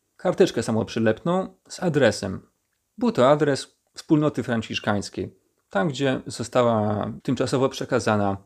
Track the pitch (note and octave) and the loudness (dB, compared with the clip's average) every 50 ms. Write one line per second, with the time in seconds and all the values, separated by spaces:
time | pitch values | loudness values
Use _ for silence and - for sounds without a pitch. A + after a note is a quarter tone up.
0 | _ _ _ _ - F#3 F3 - G3 E3 - B2 A2+ - A2+ A2 A2+ - - B2 | _ _ _ _ -4 -2 2 4 2 2 2 -2 -2 -2 -2 -2 -2 -2 -2 0
1 | A2 G#2+ A2+ - - E3 F3 F#3 F#3+ - - _ _ - - - - F3+ C#3+ D3 | 0 0 0 0 -2 -2 -2 -2 -2 -4 -10 _ _ -20 -12 -6 -4 -2 2 4
2 | C3+ A2 G#2 - - G2 F#2 - - _ _ _ _ _ _ _ _ _ _ - | 4 4 2 2 -4 -8 -8 -8 -12 _ _ _ _ _ _ _ _ _ _ -2
3 | A#3+ A#3 - - B2 C3 D3+ D3+ D#3 D3 C3+ - - - _ _ _ _ _ - | -2 0 2 4 6 6 6 4 4 0 0 -2 -4 -10 _ _ _ _ _ -10
4 | - - D#3+ D3+ D3+ D3 C#3+ - A#2 - B2 A2+ G#2+ - A#2 - - - G#2 G#2 | -2 2 2 4 2 2 0 -2 -4 -4 -4 -4 -4 -4 -6 -6 -2 -2 -2 -2
5 | G2 - - - F#2 - - _ _ _ _ _ _ _ - G3+ F#3+ E3 C3 B2 | -4 -6 -8 -8 -8 -8 -10 _ _ _ _ _ _ _ -4 -2 -2 -2 -2 -2
6 | C#3 C3+ C3 - - - A2+ - A#2+ - - C3 B2 A#2+ A2+ G#2+ G#2 G#2+ G#2+ G#2 | -2 0 -2 -2 -4 -8 -8 -8 -8 -2 2 2 2 4 2 2 0 0 -2 -2
7 | G2 G#2+ A#2 - - - C3+ - C3+ - - C3 C3 C3+ C3+ - C#3 - - A#2+ | -4 -6 -8 -10 -4 -4 -2 -2 -2 0 0 0 0 0 -2 -4 -6 -2 -2 0
8 | G#2 A#2 G#2+ G#2 G2+ G2 G2 F#2+ - | 2 2 2 2 2 0 -2 -4 -8